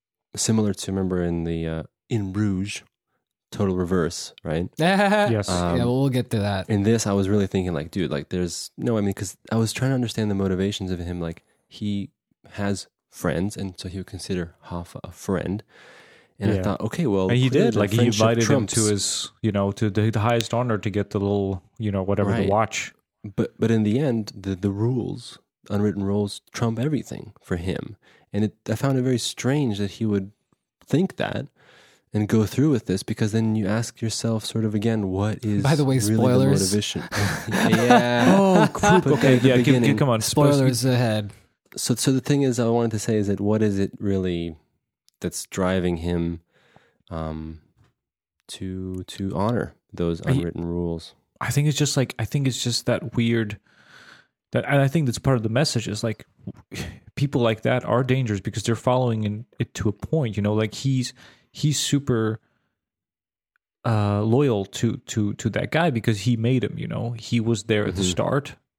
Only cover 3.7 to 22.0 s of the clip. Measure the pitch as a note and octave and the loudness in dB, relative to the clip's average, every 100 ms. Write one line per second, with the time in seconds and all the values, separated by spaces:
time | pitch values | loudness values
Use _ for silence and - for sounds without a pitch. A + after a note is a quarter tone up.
3.7 | F#2 F2 F#2 D#2 - - - E2 D#2+ G2 | 0 0 0 0 -4 -12 -12 -6 -4 -4
4.7 | - E3 F#3+ G3+ G#3 G3+ A2+ G2 F2+ F2 | -2 0 2 2 2 2 0 0 0 0
5.7 | F2 A#2+ B2+ C#3 B2+ - A#2 G2+ G2 F2+ | 0 0 2 0 0 -2 -2 0 -2 -2
6.7 | G#2+ G2+ A2+ A2 G2+ F#2+ G#2 G2 G2 F2+ | 0 2 2 2 0 2 2 2 0 -2
7.7 | E2 D#2+ G2 D#2 C#2+ D2 F2+ F2+ - - | -4 -4 -4 -2 -4 -4 -4 -4 -6 -12
8.7 | - B2 A2+ G2+ G2 G2 - - A2+ A2+ | -6 -2 0 0 -2 -8 -12 -4 0 0
9.7 | - B2+ C3+ A#2 - G#2+ G2 G2 F#2 G2 | 0 0 0 -2 -2 -2 0 0 0 -2
10.7 | G2+ F#2 F2+ F2 F2 E2 E2 - _ _ | -2 -4 -6 -4 -6 -6 -8 -16 _ _
11.7 | - G#2 G2+ G2 _ _ _ - - G2+ | -8 -4 -4 -6 _ _ _ -14 -4 -4
12.7 | G2 - _ _ - F2 D2+ G2 - G2 | -4 -8 _ _ -6 -2 0 -2 -4 -8
13.7 | F2+ F#2 F#2 F2+ F#2 - F#2 E2 - - | -10 -10 -10 -12 -12 -6 -6 -6 -10 -12
14.7 | F2 E2+ - - F2 - F#2+ - G#2 - | -10 -10 -14 -16 -12 -4 -4 -2 -6 -8
15.7 | - - - - - _ - G2+ G2+ F#2+ | -20 -20 -20 -20 -20 _ -4 0 2 0
16.7 | F#2 A2 - D#3 G2 F#2+ A#2+ B2+ C3+ A#3 | -2 -4 -2 0 2 2 2 4 4 4
17.7 | A2 G#2 A2+ A#2+ G#2 A2 A#2 A2 C#3 G2+ | 2 2 4 4 4 4 4 4 2 2
18.7 | - G#2+ G#2 - - - - A2 G2+ G2+ | 2 2 2 -2 -4 -8 -4 -2 0 0
19.7 | F#2+ G#2+ G2 G#2+ A2 A2 A#2+ A2+ A#2 B2 | 0 0 2 2 2 2 2 0 -2 0
20.7 | G#2+ G#2 G2+ G2 G#2 G2 G2+ G2 F#2 - | -2 -2 -4 -2 -2 0 0 -2 -4 -10
21.7 | - G#2+ G2 | -8 -4 -2